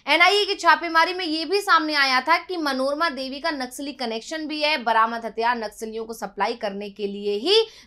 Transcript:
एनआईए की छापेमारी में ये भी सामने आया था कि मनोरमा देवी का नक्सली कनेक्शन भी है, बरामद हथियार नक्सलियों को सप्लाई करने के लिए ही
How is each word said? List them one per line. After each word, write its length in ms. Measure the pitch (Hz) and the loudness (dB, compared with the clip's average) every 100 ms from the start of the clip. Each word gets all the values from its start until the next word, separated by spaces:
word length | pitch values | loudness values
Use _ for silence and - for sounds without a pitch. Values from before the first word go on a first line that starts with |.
| - | 0
एनआईए 380 | 311 359 403 381 | 4 6 4 2
की 100 | 392 | 2
छापेमारी 580 | 339 311 339 330 330 | 4 4 4 2 2
में 120 | 370 359 | 0 -4
ये 200 | 311 320 | -4 -2
भी 160 | 392 | -2
सामने 340 | 403 330 311 302 | 2 2 2 2
आया 260 | 269 254 | 2 2
था 160 | 262 339 | 2 0
कि 200 | 339 359 | 0 -4
मनोरमा 520 | 302 262 269 294 330 | -2 0 -2 0 -2
देवी 300 | 262 262 277 | -2 -8 -6
का 120 | 320 | -4
नक्सली 420 | 294 247 - 285 | -4 -6 -8 -10
कनेक्शन 540 | 285 240 226 226 320 311 | -6 -6 -6 -6 -8 -6
भी 140 | 302 | -2
है, 220 | 294 311 | 0 0
बरामद 420 | 233 220 226 233 226 | 2 4 2 0 -8
हथियार 320 | 220 226 240 | -2 0 0
नक्सलियों 480 | 214 - 220 220 220 | -4 -8 -10 -10 -10
को 80 | |
सप्लाई 400 | 226 202 202 202 | -10 -10 -4 -4
करने 360 | 233 214 196 208 | -2 -6 -6 -10
के 180 | 202 202 | -8 -8
लिए 260 | 202 202 | -4 -4
ही 340 | 208 269 440 440 - | -2 2 4 2 -4